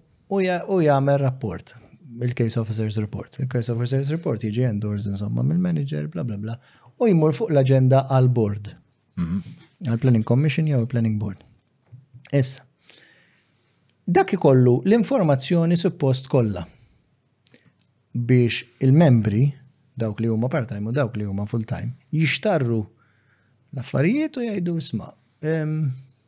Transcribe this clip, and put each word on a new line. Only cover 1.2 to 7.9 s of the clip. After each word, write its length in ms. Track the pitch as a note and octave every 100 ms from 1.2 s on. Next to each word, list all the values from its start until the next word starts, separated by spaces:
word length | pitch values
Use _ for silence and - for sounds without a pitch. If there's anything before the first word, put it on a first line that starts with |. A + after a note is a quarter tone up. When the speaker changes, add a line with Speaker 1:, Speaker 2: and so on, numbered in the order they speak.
Speaker 1:
rapport, 540 | C3+ C3 G#2+ D#2+ - - - - C#3 A#2 B2
il-case 320 | B2 A2+ A#2
officer's 400 | A2 A2 A2 G#2
report. 400 | G#2 G2+ - -
Il-case 300 | C3 B2 A#2
officer's 400 | A#2 A#2+ C3+ C#3
report 320 | D#3+ E3+ A2
jiġi 240 | A2 A2 B2+
endorsed, 400 | G#2 G#2+ G#2 G#2
insomma, 320 | G2 G#2 A#2 C3
mill-manager, 640 | E3 F3+ D#3+ C#3 D3+ D3+
bla, 160 | E3+ C3
bla, 120 | G2+
bla, 200 | G#2+ A#2 _ _ _ _
u 80 | A#3
jmur 240 | E3 D#3 C#3
fuq 160 | -
l-aġenda 540 | C#3+ C3 C3+ C3